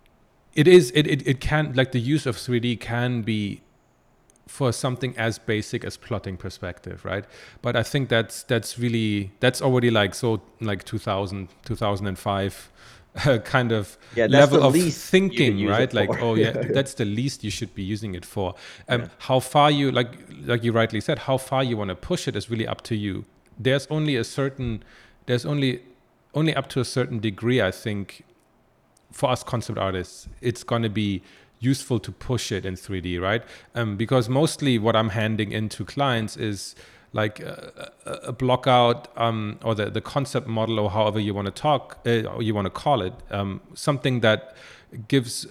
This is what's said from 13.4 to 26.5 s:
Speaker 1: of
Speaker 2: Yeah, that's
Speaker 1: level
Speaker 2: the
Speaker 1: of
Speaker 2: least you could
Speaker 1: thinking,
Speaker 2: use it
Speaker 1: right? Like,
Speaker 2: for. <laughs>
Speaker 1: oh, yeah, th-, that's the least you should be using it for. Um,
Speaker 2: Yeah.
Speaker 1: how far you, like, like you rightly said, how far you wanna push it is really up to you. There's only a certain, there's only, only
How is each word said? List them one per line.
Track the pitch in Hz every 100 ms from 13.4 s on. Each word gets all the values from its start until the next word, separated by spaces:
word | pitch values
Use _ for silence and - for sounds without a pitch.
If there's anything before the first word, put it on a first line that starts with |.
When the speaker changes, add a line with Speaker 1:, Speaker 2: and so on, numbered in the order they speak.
| - 135 120
Speaker 1:
of | 110 98 - -
Speaker 2:
Yeah, | 117 110
that's | 131 143
Speaker 1:
level | 147
Speaker 2:
the | 139
Speaker 1:
of |
Speaker 2:
least | 156 175
you |
could | - -
Speaker 1:
thinking, | 185 190 117 123 101
Speaker 2:
use | 101
it |
Speaker 1:
right? | 107 131
Like, | 113 101
Speaker 2:
for. | 117
<laughs> |
Speaker 1:
oh, | 117
yeah, | 110 110
th-, | 113 -
that's | 120 135
the | -
least | 107 104 139 -
you | 104
should | - 110
be | -
using | 95 104 107
it | 87
for. | - 104 92 - - - -
Um, | 120
Speaker 2:
Yeah. | 85 -
Speaker 1:
how | - 131
far | - 147 147
you, | 143 139
like, | 123 120 - - -
like | 135 120
you | 117
rightly | 113 113 107
said, | - 147
how | - 131
far | - 135
you | 131 110
wanna | 98 92
push | - 175 -
it | 101
is | -
really | 113 113
up | -
to | - 110
you. | 104 95 - _ _ -
There's | 120 139 -
only | 156 151 127
a |
certain, | 113 - 139 135 123 107 - - - _ -
there's | 123
only, | 156 147 135 123 - _ _ _ _
only | 147 160